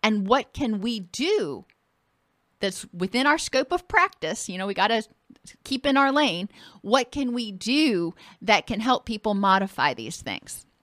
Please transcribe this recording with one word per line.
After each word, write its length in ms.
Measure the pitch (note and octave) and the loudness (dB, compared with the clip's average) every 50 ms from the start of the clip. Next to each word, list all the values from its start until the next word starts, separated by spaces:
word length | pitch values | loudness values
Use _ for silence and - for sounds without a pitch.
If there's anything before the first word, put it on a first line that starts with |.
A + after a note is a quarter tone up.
And 240 | - A3 A3 G#3 G3 | 2 2 2 2 2
what 260 | F#3+ A#3+ C#4 B3+ _ | 2 2 2 2 _
can 280 | _ - C#4+ A#3 A3 G3+ | _ -4 -2 -2 -2 -2
we 200 | F#3 A#3+ A#3 A3 | -2 -4 -4 -4
do 640 | F#3 E3+ - - C4+ F4 G#4+ G#4 A3 D3+ C3+ G2 - _ _ _ _ _ _ _ _ _ _ _ _ _ _ _ _ _ _ _ | -8 -10 -6 -4 0 0 2 0 0 -2 -6 -10 -12 _ _ _ _ _ _ _ _ _ _ _ _ _ _ _ _ _ _ _
that's 260 | - G3 F#3 - - - | -6 -6 -6 -6 -14 -14
within 340 | - F3 F3+ F#3+ - A#3+ C4 | -8 -6 -6 -2 -2 0 2
our 120 | D4 D4 - | 2 2 2
scope 340 | - - - C4 C#4+ - | 0 -2 -2 -2 0 0
of 160 | F4 F4 - _ | -4 -4 -4 _
practice? 600 | - F4+ F4 G4+ - _ - D#3+ - - - - | 2 2 2 2 -2 _ -6 -6 -6 -6 -8 -10
You 100 | F3+ F#3 | -6 -6
know, 80 | F#3+ | -4
we 80 | G3+ G3 | -4 0
gotta 280 | - F#3+ G#3+ A3+ A3+ G#3+ _ _ _ _ _ - _ _ - - _ _ | 0 2 2 2 0 0 _ _ _ _ _ -20 _ _ -20 -20 _ _
keep 220 | - C4 B3+ - | -6 -6 -2 0
in 100 | C#4+ C4+ | 2 2
our 160 | C#4 C#4 C#4 | 4 4 4
lane. 380 | C4+ D4 D4+ B3+ E3 F3 F#3 G3+ - - - - - - | 4 2 2 2 0 -2 -6 -8 -12 -16 -20 -20 -20 -14
What 280 | - G3 A3 C4+ B3 B3 | -2 2 2 2 2 0
can 220 | - D4 C#4 B3 | -4 -4 -4 -2
we 180 | A#3+ B3 A#3 G#3+ | -2 -4 -6 -8
do 640 | G3 F#3 - G#3+ B3+ D4 D#4 D4 A3 F3 E3+ E3 F3 - - - - _ | -10 -8 -2 0 2 4 4 4 2 0 -2 -4 -6 -10 -20 -20 -20 _
that 240 | - F#3+ G#3 F#3+ - | 2 4 4 4 4
can 140 | - A#3+ G#3 | 0 -6 -2
help 260 | A3 B3+ B3+ - - | 2 0 0 0 0
people 280 | - A3+ G#3 - A3 G#3 | -6 -8 -4 -2 -2 0
modify 600 | G3 G3+ G3 F#3+ G3 G3 F#3+ - - C3+ D3 C3 | 2 4 4 4 4 2 -2 -2 0 0 0 0
these 260 | - A2+ A2+ E3+ - | -2 -8 -10 -12 -10
things? 460 | - - F#2+ - _ - - - - _ _ _ | -8 -10 -10 -10 _ -14 -18 -18 -18 _ _ _